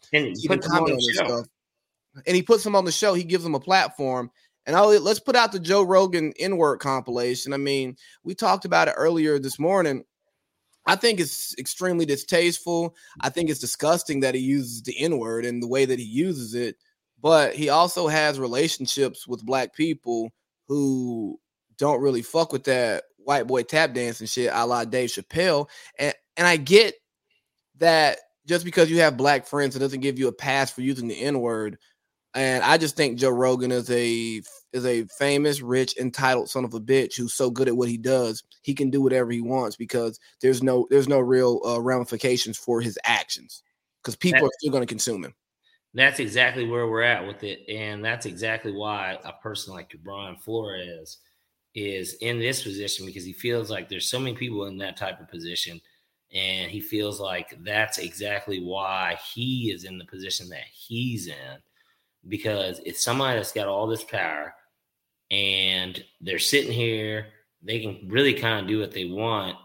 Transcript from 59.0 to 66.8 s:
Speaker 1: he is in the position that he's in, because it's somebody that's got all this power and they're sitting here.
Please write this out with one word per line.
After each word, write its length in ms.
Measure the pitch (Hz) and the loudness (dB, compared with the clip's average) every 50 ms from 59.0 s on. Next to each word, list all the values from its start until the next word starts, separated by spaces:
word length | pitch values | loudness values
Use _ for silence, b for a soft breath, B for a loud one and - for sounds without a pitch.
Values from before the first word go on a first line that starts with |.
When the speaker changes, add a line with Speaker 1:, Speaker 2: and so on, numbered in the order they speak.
| 92 87 85 - - - | -4 -4 -6 -8 -10 -12
Speaker 1:
he 380 | - 117 123 127 131 127 117 107 | -10 -8 -6 -4 -4 -4 -4 -6
is 140 | 98 87 90 | -6 -8 -10
in 120 | 95 92 | -16 -16
the 80 | 92 85 | -16 -18
position 460 | - - 92 95 95 - - 90 87 | -16 -16 -12 -10 -8 -8 -8 -8 -10
that 140 | 82 73 - - | -16 -16 -18 -18
he's 580 | - - - - 117 117 127 127 117 104 90 85 | -20 -20 -16 -10 -6 -6 -4 -4 -6 -6 -8 -10
in, 300 | 76 69 65 65 67 - _ _ _ _ _ _ _ _ _ _ _ _ - - | -14 -14 -16 -18 -18 -20 _ _ _ _ _ _ _ _ _ _ _ _ -14 -10
because 520 | 104 98 - 110 104 101 95 92 90 87 - | -10 -6 -4 -4 -4 -2 -4 -6 -6 -10 -12
it's 160 | 87 87 - - | -10 -6 -4 -2
somebody 340 | 120 120 135 135 131 123 110 | -2 0 0 0 0 0 -2
that's 140 | 98 - | -4 -4
got 160 | - 110 101 101 | -6 -4 -4 -2
all 180 | 98 101 110 | -2 -2 -2
this 180 | 110 113 110 - | -2 -4 -4 -6
power 500 | - - 101 90 80 78 76 76 82 - _ _ _ _ _ _ _ _ _ _ _ _ _ _ - | -6 -6 -4 -4 -4 -4 -6 -8 -8 -12 _ _ _ _ _ _ _ _ _ _ _ _ _ _ -4
and 720 | 98 101 101 98 95 95 95 95 95 92 92 92 92 - - _ _ - | -2 -2 0 0 0 0 0 0 -2 -2 -4 -6 -10 -12 -16 _ _ -14
they're 180 | 82 90 92 78 | -8 -6 -4 -2
sitting 340 | - - 143 143 - - | 0 2 2 2 0 0
here. 560 | 120 120 | -2 -2